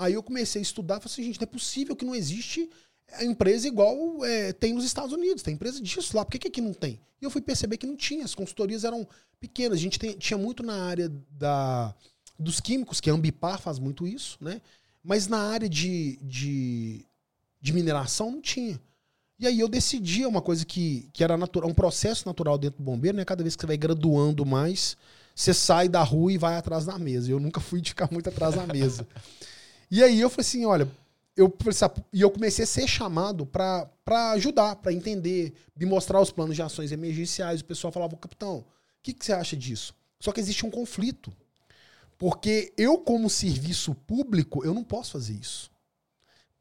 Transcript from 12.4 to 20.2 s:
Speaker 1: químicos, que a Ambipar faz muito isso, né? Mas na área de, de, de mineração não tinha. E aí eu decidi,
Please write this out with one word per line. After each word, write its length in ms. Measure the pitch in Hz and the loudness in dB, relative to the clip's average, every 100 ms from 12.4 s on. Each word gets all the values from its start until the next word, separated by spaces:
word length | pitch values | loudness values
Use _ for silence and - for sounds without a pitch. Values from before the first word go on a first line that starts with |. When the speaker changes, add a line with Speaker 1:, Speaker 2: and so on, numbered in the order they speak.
| 160 - | -4 -4
Speaker 1:
químicos, 400 | - 262 247 - | -2 -2 -2 -2
que 80 | 156 | 2
a 40 | |
Ambipar 480 | 156 156 - 170 190 | 2 2 0 -4 -4
faz 180 | 180 139 | -6 -6
muito 260 | 135 139 175 | -6 -4 -6
isso, 280 | 262 - - | -8 -12 -12
né? 200 | 147 214 - _ _ _ | -10 -12 -14 _ _ _
Mas 260 | 165 208 196 | 0 0 2
na 100 | 220 | 0
área 300 | 208 220 214 | 0 -2 -2
de, 480 | 151 175 180 151 135 | 0 0 -2 -4 -6
de, 840 | 139 127 143 139 127 120 113 110 - _ _ _ _ _ | -8 -6 -4 -2 -2 -4 -6 -8 -14 _ _ _ _ _
de 120 | 139 | 0
mineração 600 | 165 165 147 123 - 220 | 2 2 0 -2 -2 -4
não 80 | 285 | -4
tinha. 400 | - - 240 143 _ _ _ _ _ - | -6 -4 -4 -6 _ _ _ _ _ -2
E 80 | 247 | 2
aí 140 | 233 | 4
eu 80 | 226 | 4
decidi, 560 | 247 - 269 180 190 | 2 0 0 0 0